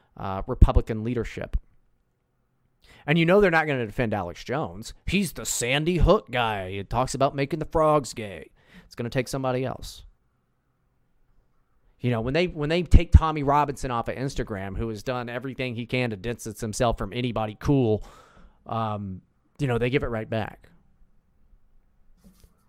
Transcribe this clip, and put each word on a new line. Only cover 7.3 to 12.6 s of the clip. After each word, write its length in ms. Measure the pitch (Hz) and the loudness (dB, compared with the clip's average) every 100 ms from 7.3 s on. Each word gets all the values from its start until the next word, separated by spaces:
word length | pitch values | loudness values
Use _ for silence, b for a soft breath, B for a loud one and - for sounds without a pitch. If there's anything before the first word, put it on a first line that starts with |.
making 240 | 143 139 165 | 0 -4 -4
the 80 | 156 | -2
frogs 480 | 165 156 151 127 | 2 4 4 0
gay. 360 | - 107 85 - _ B B B | -8 -10 -12 -16 _ B B B
It's 80 | - | -10
gonna 140 | 117 | -6
take 180 | 135 123 | -4 -2
somebody 360 | 139 131 127 | -4 -2 -2
else. 380 | 127 - - - - _ _ _ _ _ _ _ _ _ _ _ _ _ _ _ _ _ _ _ | -4 -8 -12 -16 -20 _ _ _ _ _ _ _ _ _ _ _ _ _ _ _ _ _ _ _
You 100 | 120 | -2
know, 100 | 117 | -2
when 140 | 113 | 0
they, 140 | 147 180 | 0 0
when 200 | 165 | -2